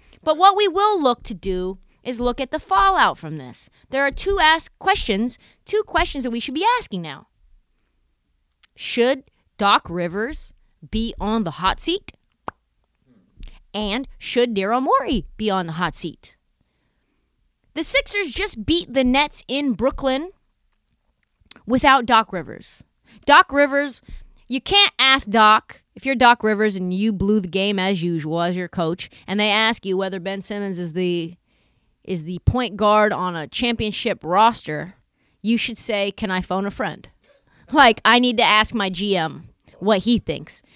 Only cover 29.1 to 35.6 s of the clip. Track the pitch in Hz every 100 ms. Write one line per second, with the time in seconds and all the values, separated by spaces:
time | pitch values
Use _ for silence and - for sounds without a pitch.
29.1 | - - 202 208 208 220 233 196 185 190
30.1 | 185 180 196 - 208 202 175 175 165 180
31.1 | 175 165 175 _ _ _ _ _ _ -
32.1 | 180 156 180 - 247 240 196 208 214 208
33.1 | 156 180 170 147 - 240 233 214 - 226
34.1 | 180 156 185 226 226 - 151 170 - _
35.1 | _ _ _ 208 233